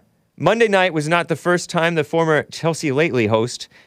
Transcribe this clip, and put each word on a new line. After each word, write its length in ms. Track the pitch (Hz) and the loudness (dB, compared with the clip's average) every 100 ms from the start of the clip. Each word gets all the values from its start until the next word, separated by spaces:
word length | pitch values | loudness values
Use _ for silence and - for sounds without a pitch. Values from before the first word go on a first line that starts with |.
| - _ _ - | -8 _ _ -2
Monday 320 | 151 226 226 | 0 2 4
night 240 | 196 185 | 4 2
was 140 | 156 147 | 0 0
not 180 | 170 165 | 0 0
the 80 | 160 | -2
first 340 | 175 175 - | 0 -2 -2
time 260 | 175 165 165 | -2 0 0
the 100 | 143 | 0
former 380 | 165 160 147 | 0 2 0
Chelsea 500 | - - 160 156 143 | -2 -4 -4 -2 -2
Lately 340 | 131 165 120 107 | 0 0 0 2
host 400 | 110 123 - - - | 0 0 -6 -16 -20